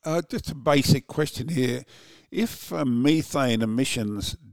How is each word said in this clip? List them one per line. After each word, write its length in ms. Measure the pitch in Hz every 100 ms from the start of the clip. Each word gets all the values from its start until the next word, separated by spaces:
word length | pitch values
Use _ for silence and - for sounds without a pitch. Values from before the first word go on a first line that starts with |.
Uh, 180 | 156 165 170
just 220 | 240 -
a 40 |
basic 540 | 156 139 143 - 139 -
question 400 | - 151 - 123
here. 340 | 165 127 123 - - - - _
If, 420 | - 226 - -
uh, 120 | 170
methane 760 | 139 117 139 160 - 147 127 113
emissions 760 | 113 113 135 127 104 104 98 - 113